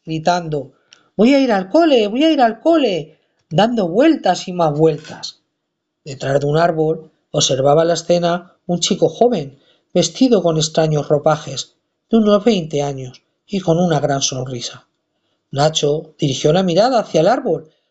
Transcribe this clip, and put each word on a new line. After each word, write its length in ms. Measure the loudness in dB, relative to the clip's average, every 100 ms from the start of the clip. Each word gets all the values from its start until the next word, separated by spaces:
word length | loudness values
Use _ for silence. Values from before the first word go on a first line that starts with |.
| -10
gritando: 680 | -4 0 -2 -2 -8 -8 _ _ _ _ 0
"Voy 160 | 4
a 60 | 4
ir 120 | 2
al 180 | 0 0
cole, 380 | 0 4 2 0
voy 160 | 0
a 80 | 0
ir 100 | 2
al 200 | 0 0
cole", 580 | 0 2 0 -4 -8 _ _ _ -6
dando 400 | 0 2 0 -2
vueltas 580 | 2 2 2 0 -2 -4
y 60 |
más 180 | -2 -2 2
vueltas. 640 | 0 0 -10 -16 -18 -20 _ _ _ _ _ _ -18
Detrás 340 | -10 -2 -2
de 60 | 0
un 120 | 0
árbol 540 | 0 0 -2 -2 -8 _ _
observaba 520 | -4 -2 0 2 4
la 100 | 2
escena 640 | 0 0 0 0 -4 -8 _ -6
un 140 | -4
chico 300 | -2 0 0
joven, 500 | 2 0 0 -6 -14 _ _ _
vestido 480 | -2 -2 0 2 2
con 160 | 2 -2
extraños 520 | -2 0 0 -2 0
ropajes, 680 | 0 0 -2 -4 -12 -14 _ _ _ -2
de 80 | 0
unos 260 | 4 2
veinte 380 | 2 0 -2 -4
años, 420 | -4 -6 -12 -16 _ _ -8
y 140 | -6
con 200 | 0 0
una 200 | 2 0
gran 220 | -2 -2
sonrisa. 680 | -4 -6 -8 -10 -12 -16 _ _ _ _ _ _ -12
Nacho 640 | -2 0 0 -2 -2 -6 -6
dirigió 360 | -4 0 0
la 100 | 2
mirada 360 | 2 2 2 0
hacia 220 | 0 0
el 60 | 2
árbol, 420 | 0 -2 -6 -8 _ _